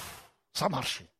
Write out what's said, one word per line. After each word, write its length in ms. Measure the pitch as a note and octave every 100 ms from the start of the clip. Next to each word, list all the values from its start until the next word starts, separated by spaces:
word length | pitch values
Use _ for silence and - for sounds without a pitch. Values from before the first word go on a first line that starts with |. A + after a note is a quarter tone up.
| - - - _ _
Ça 160 | - D3+
marchait. 400 | C#3 - - E2+